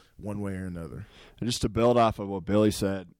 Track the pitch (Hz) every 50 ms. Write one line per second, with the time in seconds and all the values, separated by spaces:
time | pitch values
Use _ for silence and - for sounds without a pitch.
0 | _ _ _ - 87 104 101 104 101 98 95 92 95 90 87 85 82 71 60 -
1 | 107 - - - - - _ _ - 120 120 - - 117 95 113 117 120 120 120
2 | 117 110 - - 101 98 98 95 82 - 101 104 107 107 101 - 104 95 98 95
3 | 90 85 _ _